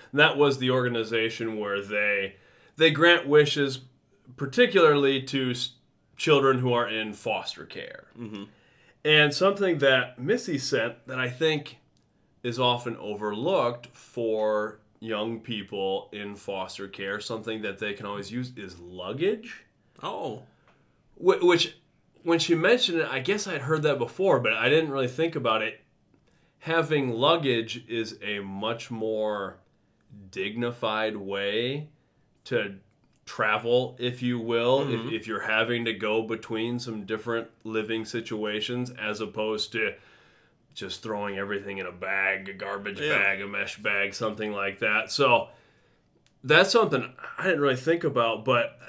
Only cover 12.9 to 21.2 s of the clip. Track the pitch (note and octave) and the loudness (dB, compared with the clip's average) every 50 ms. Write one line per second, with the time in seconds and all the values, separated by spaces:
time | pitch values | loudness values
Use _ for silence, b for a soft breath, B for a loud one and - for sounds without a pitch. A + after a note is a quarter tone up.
12.9 | A2+ - D#2+ G#2+ G#2 G2 G#2+ G#2 G#2 G#2+ C3 F3+ G3 D#3+ B2 A#2+ A#2+ - - - | -8 -8 -8 -8 -6 -4 -4 -4 -4 -2 0 0 2 2 2 0 -2 -6 -12 -20
13.9 | - - - - - B2 A#2 A2 A2 G#2+ G#2+ G#2+ G#2+ G#2 G#2+ G#2+ G#2 - _ _ | -20 -20 -20 -12 -6 -4 -2 0 0 0 0 0 0 0 -2 -4 -8 -14 _ _
14.9 | _ _ A2+ A2+ G#2+ G#2 A2 A#2 A#2 A2+ - B2 A2+ G#2 F#2+ - G#2 G2 G2 F#2+ | _ _ -8 -6 -4 -4 -4 -4 -6 -8 -8 -8 -8 -8 -8 -8 -6 -4 -2 -2
15.9 | G2 G2 - - G#2+ G#2 G2+ G2+ G2+ G2+ - - G2 F#2+ F#2 F2+ - - G2 G2 | -2 -2 -4 -8 -12 -12 -10 -10 -12 -10 -10 -8 -6 -6 -6 -8 -10 -12 -12 -12
16.9 | G2 - G2 G2 G2+ G#2 - - A2+ G#2+ G#2+ A#2 A2 A2 G#2+ G2+ F#2 - G#2+ G#2 | -10 -8 -6 -6 -6 -6 -6 -8 -8 -8 -6 -6 -6 -6 -6 -8 -6 -6 -6 -6
17.9 | G2+ - G#2+ G2+ G2+ G2+ G2 F#2+ A2+ B2+ B2 B2 B2+ A2+ G2 F2+ F2 F2 F2 F2+ | -6 -8 -8 -8 -8 -8 -10 -8 -8 -8 -8 -8 -10 -12 -14 -14 -14 -16 -18 -16
18.9 | F#2 F#2 F2+ F#2+ A#2 C#3 F3 G3+ A#3+ A3 - - - - - _ _ _ _ _ | -14 -10 -10 -8 -6 -2 -2 -2 -2 -4 -8 -14 -18 -20 -20 _ _ _ _ _
19.9 | _ - - F3+ - G3 F3+ C3 G#2+ B2+ - b b b b b b b b b | _ -12 -10 -10 -8 -8 -8 -8 -10 -10 -14 b b b b b b b b b
20.9 | b b b _ _ - | b b b _ _ 2